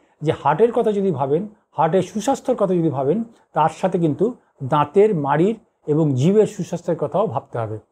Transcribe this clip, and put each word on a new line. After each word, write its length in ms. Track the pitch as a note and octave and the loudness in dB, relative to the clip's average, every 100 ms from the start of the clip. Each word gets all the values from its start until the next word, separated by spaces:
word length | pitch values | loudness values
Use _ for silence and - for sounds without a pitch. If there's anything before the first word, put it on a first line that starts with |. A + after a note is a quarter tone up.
| _ _ | _ _
যে 100 | D#3 | -4
হার্টের 400 | - C#3+ D3+ A#3 | 0 0 2 2
কথা 180 | A#3+ A3 | 2 0
যদি 180 | G3+ G3 | 0 -2
ভাবেন, 320 | C3 C3+ D#3 G#3 - _ | -2 0 -2 -2 -12 _
হার্টের 320 | - D#3+ F#3+ F3+ | -2 2 2 0
সুস্বাস্থ্যের 460 | G#3+ A#3+ C4+ - A#3 | -4 -2 -2 -2 -2
কথা 180 | F#3+ | 0
যদি 160 | F3+ D#3+ | 0 0
ভাবেন, 280 | C3 C3+ G#3 A3+ _ _ | 0 -2 -2 -4 _ _
তার 200 | D#3+ D#3+ - | -2 0 0
সাথে 180 | F#3+ F3+ | -2 0
কিন্তু 280 | E3 C3 G#3+ - _ _ | 0 0 -2 -4 _ _
দাঁতের 480 | C3 D3+ D3 G3 G#3+ E3+ | -2 0 2 2 2 2
মাড়ির 400 | C#3 D3 F#3+ A3+ _ _ - | 0 2 0 -2 _ _ -2
এবং 180 | D3+ D#3 | 0 2
জিভের 340 | B2+ D#3+ G#3 G3+ | 2 4 4 2
সুস্বাস্থ্যের 500 | G3+ - E3+ - D#3+ | -2 -8 -6 -4 -4
কথাও 280 | C#3+ F3 G#3 | -2 -2 -2
ভাবতে 300 | B2 - B2 | -4 -8 -8
হবে, 180 | A2 G#2+ - | -6 -8 -14